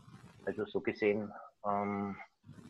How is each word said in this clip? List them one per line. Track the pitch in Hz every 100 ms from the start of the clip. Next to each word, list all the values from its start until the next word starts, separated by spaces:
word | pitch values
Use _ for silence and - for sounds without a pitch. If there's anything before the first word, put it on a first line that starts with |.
| - - - - -
Also | 92
so | 104 98
gesehen, | 104 - 107 104 101 - - - 104
ähm, | 101 101 101 101 95 - _ - -